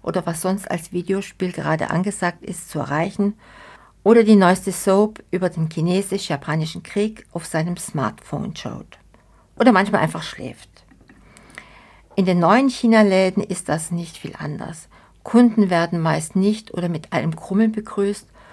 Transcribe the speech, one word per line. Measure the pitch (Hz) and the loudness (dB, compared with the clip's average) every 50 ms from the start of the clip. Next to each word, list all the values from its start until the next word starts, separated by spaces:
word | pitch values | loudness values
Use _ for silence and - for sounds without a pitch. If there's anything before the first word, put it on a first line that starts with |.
oder | - - 160 180 160 | -6 -4 -4 -4 -4
was | 175 165 160 | -4 -6 -4
sonst | - 185 190 196 - - | -2 -2 -4 -4 -4 -6
als | - 170 160 - | -6 -6 -6 -6
Videospiel | - 175 170 - 190 196 196 - - - 190 180 | -8 -6 -4 -2 -4 -4 -4 -8 -8 -6 -6 -6
gerade | 175 - 139 147 156 160 - - | -4 -4 -4 -2 -2 -2 -2 -2
angesagt | - 165 190 208 196 - 185 175 175 - - | -2 -2 -2 -2 -4 -4 -4 -6 -6 -6 -10
ist, | - 175 - - - | -14 -14 -12 -12 -10
zu | - 156 | -8 -8
erreichen, | - 143 143 151 165 202 - - 202 202 208 - _ - - - - - - - - - _ _ - | -6 -4 -2 -2 -4 -4 -2 -2 -2 -2 -4 -6 _ -20 -20 -20 -20 -20 -20 -20 -20 -20 _ _ 2
oder | 196 226 233 220 | 4 6 6 8
die | 208 220 | 8 8
neueste | 202 190 175 185 185 - 196 | 8 8 6 4 2 0 -6
Soap | 185 - - 202 190 196 208 214 214 - - _ | -6 -4 0 2 4 4 2 2 -2 -8 -10 _
über | - 180 185 175 | -4 -2 -2 -2
den | 165 165 160 160 | -2 -2 -4 -4
chinesisch-japanischen | - 165 156 175 180 190 202 196 190 202 - - 156 139 - - 156 156 156 156 - 170 - | -2 -2 0 0 0 0 -2 -2 -4 -6 -4 -4 -6 -6 -4 -4 -4 -2 -4 -4 -8 -10 -14
Krieg | - - 208 208 220 220 - - _ | -8 -4 -2 -2 -2 -4 -8 -14 _
auf | - 170 160 - | -12 -12 -8 -6
seinem | - 160 160 175 175 175 | -4 -4 -2 -2 -4 -6
Smartphone | - - - 151 127 107 - - - - - - - - 156 | -8 -8 -4 -4 -4 -4 -4 -8 -12 -10 -8 -8 -6 -8 -8
schaut. | - - - - - - - - - _ _ _ _ _ _ _ _ _ _ _ - | -10 -10 -10 -12 -12 -14 -18 -20 -20 _ _ _ _ _ _ _ _ _ _ _ 2
Oder | - 254 | 4 4
manchmal | 220 185 196 202 214 - | 6 6 4 2 0 0
einfach | - 160 - 165 160 | 0 0 -2 -6 -10
schläft. | - - - - 123 - - - - _ _ _ _ _ _ _ - - _ _ _ - - - - - - - - - - - - _ _ _ _ _ | -12 -12 -12 -12 -14 -14 -16 -20 -20 _ _ _ _ _ _ _ -20 -20 _ _ _ -20 -20 -20 -20 -20 -20 -20 -20 -20 -20 -20 -20 _ _ _ _ _
In | - 185 | -2 0
den | 185 180 175 | 2 2 4
neuen | 170 165 208 247 277 269 | 4 4 6 4 4 2
China-Läden | 247 - - 233 226 220 214 202 190 190 190 185 190 202 - | 0 0 2 4 6 6 6 6 4 4 2 2 0 -2 -4
ist | - 190 - - - | -4 -6 -6 -4 -4
das | 151 160 160 - | -4 -4 -4 -4
nicht | 175 170 170 165 - - | -6 -6 -6 -8 -12 -14
viel | - - - - | -14 -14 -12 -10
anders. | 151 147 151 - - - 165 - - - _ - _ _ _ _ - | -10 -10 -10 -10 -10 -12 -14 -16 -20 -20 _ -20 _ _ _ _ -4
Kunden | - - 233 247 240 220 226 202 180 | 2 4 6 6 6 6 4 2 4
werden | 180 165 170 170 180 170 | 2 2 0 0 0 0
meist | 160 165 151 160 160 - - | 0 0 0 -2 -2 -2 0
nicht | 185 190 208 214 214 - - - | 0 2 2 0 -2 -4 -10 -8
oder | - 175 170 | -4 -4 -4
mit | 170 156 - - | -4 -6 -6 -6
einem | - 156 120 165 160 | -4 -2 -2 -2 -4
Krummeln | - - - 190 202 226 220 | -6 -6 -2 0 2 2 2
begrüßt | 220 214 214 - - - 202 202 202 - - _ _ - - - | 0 -2 -6 -6 -4 -2 -2 -2 -2 -4 -10 _ _ -20 -20 -20